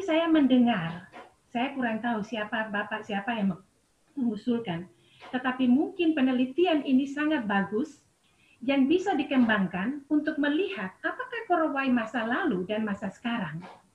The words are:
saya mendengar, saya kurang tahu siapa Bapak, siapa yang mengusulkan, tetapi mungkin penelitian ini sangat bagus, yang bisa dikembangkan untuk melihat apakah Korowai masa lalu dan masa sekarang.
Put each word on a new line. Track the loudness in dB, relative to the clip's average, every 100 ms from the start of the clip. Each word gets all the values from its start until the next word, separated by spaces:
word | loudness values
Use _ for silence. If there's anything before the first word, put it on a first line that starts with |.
saya | 0 0 4
mendengar, | 4 6 6 4 2 -2 -8 -14 -20 -20 _ _
saya | -4 -4
kurang | -2 -4 -2
tahu | -4 -4
siapa | -4 -6 -4 -4 -4
Bapak, | -4 -4 -8 -4
siapa | -6 -4
yang | 0 0 -2 -12 _ _ _ _
mengusulkan, | -4 -2 -2 -2 -2 -2 -6 -8 _ _ _ -8
tetapi | -4 -4 0
mungkin | 4 4 2 0 0
penelitian | 2 2 2 0 2 4 2
ini | 4 2 2
sangat | -2 0 0 0
bagus, | 0 0 -2 -4 -8 _ _ _ _ _ _
yang | 0 2
bisa | 4 4 2 0
dikembangkan | 2 2 4 4 0 -2 -4 -6 -2
untuk | 0 0 0
melihat | 0 2 -2 -4 -10 -6
apakah | -8 -6 -10 -10 -2
Korowai | 0 2 0 2
masa | 0 0 -4 -2
lalu | -2 0 -2 -2
dan | -2
masa | -2 -4 -6
sekarang. | -6 -6 -4 -4 -8 -12 -20 _